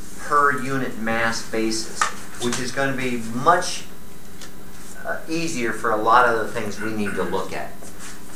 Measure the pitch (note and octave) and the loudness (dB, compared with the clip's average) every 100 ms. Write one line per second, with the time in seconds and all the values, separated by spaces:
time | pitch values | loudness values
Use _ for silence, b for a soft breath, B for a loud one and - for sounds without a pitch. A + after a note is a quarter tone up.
0 | - - - D3 C#3+ B2 B2+ C3+ B2 G2+ | -4 -4 2 4 6 4 0 0 0 -2
1 | A2+ A2+ A#2 A2+ - A2+ A2+ A2+ - - | 0 2 2 0 -2 0 0 0 -2 0
2 | - - - - B2 B2+ A#2+ C#3 C3+ C3 | 0 -2 -4 -2 -2 0 -2 0 0 0
3 | B2+ A#2+ A2+ A#2+ C#3+ F3 - - - - | 0 -2 -2 2 4 4 2 -4 -4 -4
4 | - - - - - - - - - - | -6 -6 -6 -6 -6 -6 -6 -6 -4 -4
5 | - E3+ - E3 E3 B2+ A#2 - A#2 G#2+ | -4 -4 -2 -2 0 0 -2 0 0 2
6 | A2 A#2 A#2+ A2+ G#2 A2+ G#2 G#2 A2 G#2+ | 6 6 8 4 0 -2 -2 -4 -4 -2
7 | G2 F#2 F2 F#2+ F#2 D#2+ - - - - | -2 0 0 0 -2 -4 -4 -4 -4 -4
8 | - - - | -4 -4 -4